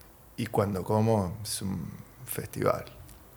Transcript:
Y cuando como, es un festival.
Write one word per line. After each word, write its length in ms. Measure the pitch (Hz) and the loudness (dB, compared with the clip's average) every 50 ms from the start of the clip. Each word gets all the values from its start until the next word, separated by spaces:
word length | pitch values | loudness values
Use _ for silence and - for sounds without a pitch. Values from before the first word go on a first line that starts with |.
| - - - - - - - | -20 -20 -20 -20 -20 -12 -8
Y 100 | - 117 | -6 -6
cuando 360 | - - 110 101 101 98 92 87 | 0 2 2 2 2 0 -2 0
como, 540 | - 107 107 110 113 113 104 92 85 - - | 2 4 4 6 6 6 4 4 2 -2 -6
es 200 | 104 - - - | -6 -6 -6 -4
un 280 | 101 95 95 87 - 101 101 - - - - - - | -4 -4 -4 -4 -6 -8 -10 -12 -14 -18 -18 -14 -12
festival. 600 | - - - - - - 104 98 98 - - - - - - - - - - - - - | -8 -6 -6 -6 -6 -2 2 2 2 2 2 -2 -10 -14 -16 -18 -18 -18 -20 -20 -20 -20